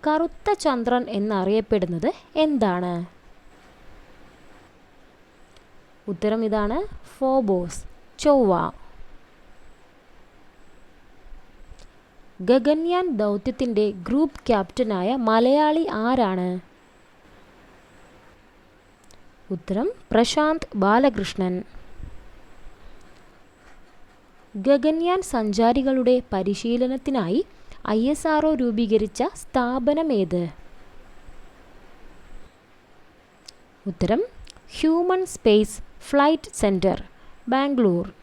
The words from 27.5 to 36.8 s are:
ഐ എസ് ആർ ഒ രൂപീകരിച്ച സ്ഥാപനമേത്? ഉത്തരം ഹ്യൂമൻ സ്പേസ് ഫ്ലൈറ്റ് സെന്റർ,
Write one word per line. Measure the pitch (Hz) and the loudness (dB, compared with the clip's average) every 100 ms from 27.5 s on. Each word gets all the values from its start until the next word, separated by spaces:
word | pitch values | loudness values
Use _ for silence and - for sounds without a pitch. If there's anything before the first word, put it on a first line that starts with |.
| - - - - | -10 -20 -12 -2
ഐ | 214 247 | 0 0
എസ് | 302 320 | 0 0
ആർ | 302 311 | 2 2
ഒ | 302 | 2
രൂപീകരിച്ച | 247 214 226 220 208 - 277 - | 0 0 2 2 0 -2 -4 -4
സ്ഥാപനമേത്? | - 262 240 262 247 302 330 226 185 180 170 - - - - - - - - - - - - - - - - - - - - _ _ - _ - - _ _ _ - - - _ 196 | -4 -2 0 0 0 0 0 0 0 -2 -4 -8 -20 -20 -20 -20 -20 -20 -20 -20 -20 -20 -20 -20 -20 -20 -20 -20 -18 -18 -18 _ _ -20 _ -20 -20 _ _ _ -20 -20 -20 _ -12
ഉത്തരം | 180 - 233 480 - - - - - | -4 0 0 -2 -8 -20 -20 -18 -2
ഹ്യൂമൻ | 311 330 359 370 370 - | 0 2 2 0 -2 -2
സ്പേസ് | 226 208 214 - - - - | 4 4 2 -6 -16 -16 -2
ഫ്ലൈറ്റ് | 277 285 320 - - | 2 4 2 -4 -2
സെന്റർ, | 208 190 | 0 2